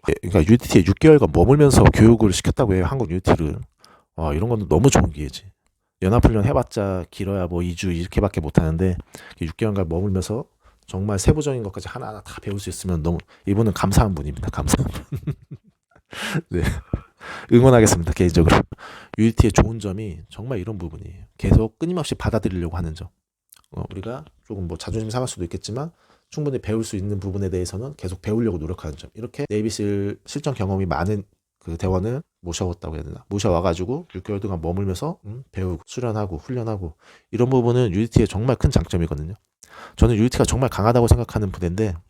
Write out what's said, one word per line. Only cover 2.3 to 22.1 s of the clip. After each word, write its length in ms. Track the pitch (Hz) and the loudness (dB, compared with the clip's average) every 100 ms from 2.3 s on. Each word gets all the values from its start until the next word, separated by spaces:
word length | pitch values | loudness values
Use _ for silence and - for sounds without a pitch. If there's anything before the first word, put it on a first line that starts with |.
시켰다고 420 | 92 - - 120 | 2 -2 0 0
해요, 100 | 92 85 | 2 0
한국 240 | 135 98 | -2 -4
유디티를. 460 | 90 - 95 78 - 127 _ _ _ _ - | -2 0 0 0 -6 -12 _ _ _ _ -6
와, 180 | 80 | -4
이런 140 | 76 113 | -2 -2
건 180 | 113 82 | -2 2
너무 220 | 76 - | 4 6
좋은 200 | - 87 | 4 2
기회지. 340 | 73 71 - - _ _ _ _ _ | -2 -10 -10 -20 _ _ _ _ _
연합훈련 420 | 95 117 - 110 | 2 4 4 4
해봤자 600 | 95 143 117 - 98 92 85 | 2 0 -2 -4 -4 -4 -8
길어야 360 | - 98 98 87 | -8 -6 -4 -2
뭐 160 | 87 | -4
이 120 | 87 85 | -4 -4
주 160 | 95 | -4
이렇게밖에 480 | 85 87 - 95 - | -4 -4 -2 0 -2
못하는데, 560 | 76 - 80 80 92 90 - - - - | 0 0 0 0 0 -2 -8 -20 -20 -10
육 140 | 82 - | -10 -4
개월간 320 | 110 98 82 | -4 -2 -2
머물면서 560 | 82 101 95 85 110 - _ _ _ _ | -2 -2 -2 -2 -6 -8 _ _ _ _
정말 320 | 92 104 98 | -6 -4 2
세부적인 440 | - 151 143 127 | 2 2 0 -4
것까지 240 | 104 98 98 | -8 -10 -12
하나하나 340 | 127 113 107 | -12 -12 -14
다 160 | - - | -16 -12
배울 160 | - 98 | -8 -8
수 80 | 92 | -8
있으면 320 | 87 92 85 | -8 -4 -2
너무, 160 | 80 85 - _ - | -2 -4 -6 _ 0
이분은 260 | 101 113 | 2 2
감사한 420 | - 95 98 110 | 0 2 4 2
분입니다. 360 | 82 71 71 101 | 0 -6 -6 -6
감사한 400 | - - - - | -4 0 0 0
분. 440 | - - - - | -6 -10 -10 -8
<laughs> 1160 | - _ - 214 _ _ _ _ - 220 165 - | -10 _ -20 _ _ _ _ _ -10 -6 -6 -4
네. 120 | 90 78 - - - - _ - - - | -2 -2 -4 -6 -8 -8 _ -16 -16 4
응원하겠습니다, 600 | 120 131 123 107 85 82 | 6 8 8 6 4 -2
개인적으로. 440 | - 90 82 80 - - - - - - - | 2 4 6 6 6 2 -10 -18 -20 -12 0
유디티의 340 | 113 113 110 | 0 2 2
좋은 260 | - - 113 | 4 2 0
점이 400 | 98 92 107 80 - | -6 -6 -8 -12 -16
정말 300 | - 117 117 | -14 -8 -8
이런 200 | 101 104 | -6 -8
부분이에요. 460 | 85 78 82 90 - _ | -10 -12 -16 -16 -20 _
계속 400 | 98 98 110 _ | 4 4 4 _
끊임없이 360 | 165 180 147 | -4 -4 -4